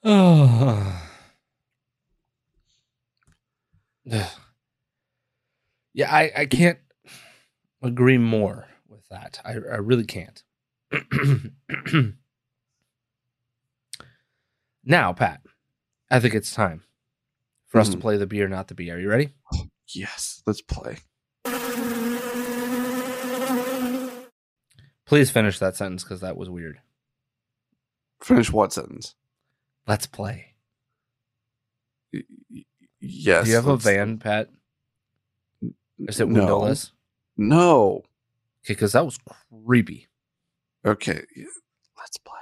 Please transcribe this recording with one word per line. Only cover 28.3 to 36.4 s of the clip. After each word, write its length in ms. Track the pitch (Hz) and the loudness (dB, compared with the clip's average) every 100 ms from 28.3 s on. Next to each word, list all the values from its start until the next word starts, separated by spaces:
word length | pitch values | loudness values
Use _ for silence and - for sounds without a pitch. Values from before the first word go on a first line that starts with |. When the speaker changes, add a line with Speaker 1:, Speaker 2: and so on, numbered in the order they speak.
| 247 110 | 4 4
Speaker 2:
what 220 | 107 98 | 2 0
sentence? 420 | - - - - _ _ _ _ _ _ _ | -2 -10 -16 -18 _ _ _ _ _ _ _
Speaker 1:
Let's 220 | - 104 - | -4 -4 -4
play. 480 | - 101 92 - _ _ _ _ _ _ _ _ _ _ _ _ _ _ _ _ | -12 -12 -12 -18 _ _ _ _ _ _ _ _ _ _ _ _ _ _ _ _
Speaker 2:
Y-, 100 | - - - _ | -14 -14 -20 _
y-, 140 | - _ _ _ _ | -20 _ _ _ _
yes, 440 | - - - 85 | -16 -4 2 4
Speaker 1:
Do 60 | 113 | 4
you 40 | 113 | 4
have 100 | 131 | 4
a 40 | |
Speaker 2:
let's 100 | 131 | 2
Speaker 1:
van, 340 | 110 98 104 113 | 2 2 0 -4
Pat? 320 | 107 107 110 _ _ _ _ _ _ _ _ _ _ _ - - _ - 101 | -2 -2 -4 _ _ _ _ _ _ _ _ _ _ _ -14 -14 _ -16 -10
Is 120 | 104 | -2
it 100 | 110 | 2
Speaker 2:
No. 100 | |
Speaker 1:
windowless? 540 | 113 | 4